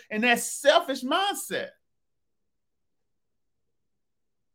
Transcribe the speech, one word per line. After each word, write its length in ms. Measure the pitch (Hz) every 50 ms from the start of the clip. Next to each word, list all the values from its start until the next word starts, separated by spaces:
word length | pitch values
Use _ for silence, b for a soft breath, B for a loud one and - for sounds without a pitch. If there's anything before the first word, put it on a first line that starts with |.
| B B
and 140 | 220 214 226
that's 260 | 247 233 233 - -
selfish 540 | - - - 277 294 339 339 - 269 - 247
mindset. 640 | 254 302 359 392 403 359 - - - 185 131 113 - - _ _ _ _ _ _ _ _ _ _ _ _ _ _ _ _ _ _ _ _ _ _ _ _ _ _ _ _ _ _ _ _ _ _ _ _ _ _ _ _ _ _ _ _ _ _ _ _ _ _ _ _ _ _ _ _